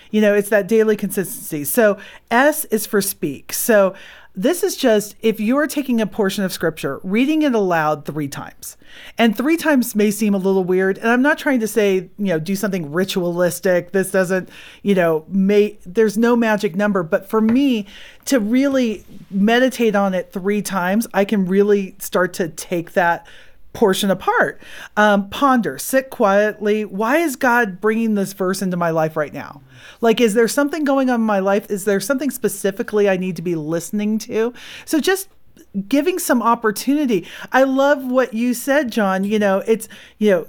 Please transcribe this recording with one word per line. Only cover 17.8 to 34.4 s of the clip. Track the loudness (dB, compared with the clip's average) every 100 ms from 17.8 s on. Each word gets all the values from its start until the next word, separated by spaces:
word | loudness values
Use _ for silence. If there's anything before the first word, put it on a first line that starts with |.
| -4 -14 -20 -16
to | -2 0
really | 2 0 2 0 0 -4 -12 -20 -8
meditate | 0 2 4 2 2 0 2
on | 0
it | -2 -6
three | -6 -2 -2
times, | -2 -2 0 0 0
I | 0 0
can | 0 2
really | 2 4 2 0 -10
start | -4 0 0 -2
to | -6
take | -8 -6 -6 -2
that | 0 2 0 -6 -20 -20 -20 -18
portion | 0 2 2 0
apart. | -2 0 0 0 -4 -16 -18 -8 2
Um, | 4 2 0
ponder, | 0 2 2 0 -6
sit | -2 -2 -2
quietly. | 0 2 4 2 0 -2 -2
Why | -2 -4 0 0
is | 0 0
God | 2 2 0 -2
bringing | -2 0 0 0
this | -2
verse | -2 -2 -2
into | -2 -2
my | 0
life | 0 0 -2
right | -4
now? | -6 -14 -16 -20 -20 -20 -2
Like, | 0 4
is | 2
there | 4 2
something | 2 -2 0
going | 0 2 2
on | 0
in | 0
my | 0
life? | 2 0 0
Is | -4 0
there | 0
something | 0 -2 -4
specifically | -4 -4 -2 -4 -4 -2 0 2
I | 2
need | -2 -6
to |
be | -4 -4
listening | -4 -6 -4 -4 -2 -4
to? | -4 -4